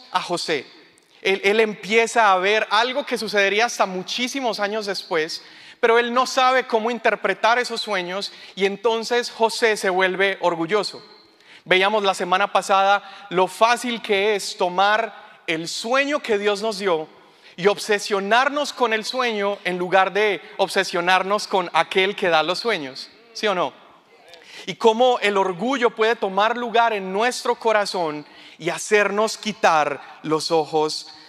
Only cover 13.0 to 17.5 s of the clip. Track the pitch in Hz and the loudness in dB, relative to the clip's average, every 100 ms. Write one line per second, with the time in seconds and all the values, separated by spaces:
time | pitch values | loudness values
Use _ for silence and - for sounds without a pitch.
13 | - - - 175 180 - 226 240 247 233 | -2 -18 -4 0 0 2 2 2 -2 -6
14 | - 196 208 202 - - 180 180 202 214 | -2 0 2 0 -4 -2 -2 2 2 2
15 | 226 - - - - 160 165 - 233 262 | -2 -8 -20 -14 -6 -4 -4 -8 -2 0
16 | 277 294 - 202 208 202 220 190 196 165 | 0 -2 -2 0 0 -2 -4 -4 -2 -2
17 | 156 - - _ - | -4 -16 -20 _ -20